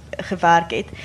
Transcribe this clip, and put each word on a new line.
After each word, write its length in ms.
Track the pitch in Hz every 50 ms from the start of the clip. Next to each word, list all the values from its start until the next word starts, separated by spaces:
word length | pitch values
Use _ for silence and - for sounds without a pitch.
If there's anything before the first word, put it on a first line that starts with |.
| - - - - -
gewerk 480 | - 202 175 - 170 170 170 170 175
het 160 | - 113 196 - - -